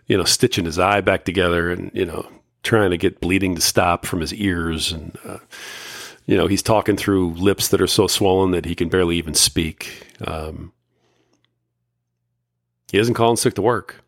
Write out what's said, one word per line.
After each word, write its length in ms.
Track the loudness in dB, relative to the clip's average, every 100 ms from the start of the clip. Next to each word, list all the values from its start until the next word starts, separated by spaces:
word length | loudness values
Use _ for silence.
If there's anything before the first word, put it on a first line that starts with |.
| -2
you 100 | 0
know, 80 |
stitching 400 | 0 2 0 0
his 140 | -2 0
eye 220 | 2 2
back 240 | 2 0
together 460 | 0 0 2 2 0
and, 200 | -4 -6
you 100 | -4
know, 220 | -4 -4 -10 -16 _ _
trying 280 | 2 4 4
to 60 | 2
get 240 | 0 0
bleeding 340 | 0 0 0
to 60 | 0
stop 460 | 0 2 2 0 -2
from 140 | -6
his 140 | -6
ears. 580 | -4 -2 0 -2 -4 -4
And, 240 | -6 -12 -16
uh, 140 | -16 -16 -18 -18 -16 -16 -16 -16 -18 -10 0
you 100 | 2
know, 100 | 2
he's 160 | 0
talking 340 | 2 2 2 0
through 380 | 2 2 0
lips 340 | 0 0 2 2
that 120 | 2
are 60 | 2
so 200 | 2 2
swollen 460 | 2 2 4 2
that 120 | 0
he 100 | -2
can 140 | -4 -2
barely 280 | 0 0 0
even 180 | -2
speak. 720 | 0 0 0 -4 -6 -14 -18 -20 -12 -8
Um, 460 | -8 -8 -12 -16 _ _ _ _ _ _ _ _ _ _ _ _ _ _ _ _ _ _ _ _ _ -2
he 80 | 0
doesn't 160 | 2
call 160 | 4 4
in 60 | 4
sick 180 | 0
to 80 | 0
work. 400 | 0 0 -4 -18